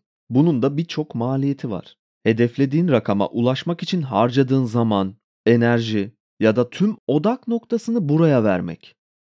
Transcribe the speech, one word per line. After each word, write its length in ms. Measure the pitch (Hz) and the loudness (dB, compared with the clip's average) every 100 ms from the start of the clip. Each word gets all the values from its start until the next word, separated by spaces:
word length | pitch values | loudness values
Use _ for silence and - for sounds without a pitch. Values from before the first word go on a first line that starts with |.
| _ _ - | _ _ -2
Bunun 320 | 120 170 131 | 2 2 2
da 160 | 135 143 | 0 -2
birçok 380 | 165 - 151 117 | -6 -6 -8 -4
maliyeti 540 | 120 135 139 139 127 | -4 -2 -4 -4 -6
var. 260 | 92 - _ _ _ | -8 -12 _ _ _
Hedeflediğin 640 | 110 113 117 131 139 156 175 | 0 2 2 0 0 0 2
rakama 400 | 117 - 101 98 | 2 2 -2 -2
ulaşmak 560 | 113 120 131 170 170 | 0 -2 -2 -4 -6
için 180 | - 180 | -4 -6
harcadığın 640 | 135 101 120 127 127 135 123 | -2 0 2 2 2 0 0
zaman, 500 | 120 113 101 95 - _ _ 110 | 0 0 0 -2 -8 _ _ 2
enerji 680 | 117 120 120 113 107 101 - _ - | 2 4 0 0 -4 -4 -10 _ 0
ya 160 | 110 110 | 2 2
da 140 | 120 | -2
tüm 280 | - 208 - - | -2 -2 -2 -2
odak 400 | 147 196 254 - | -2 0 -4 -4
noktasını 600 | 233 - 233 - 233 143 | -6 -4 -6 -4 -4 0
buraya 340 | 156 165 131 | 2 4 4
vermek. 520 | 107 90 90 82 - _ _ _ | 2 0 -4 -10 -16 _ _ _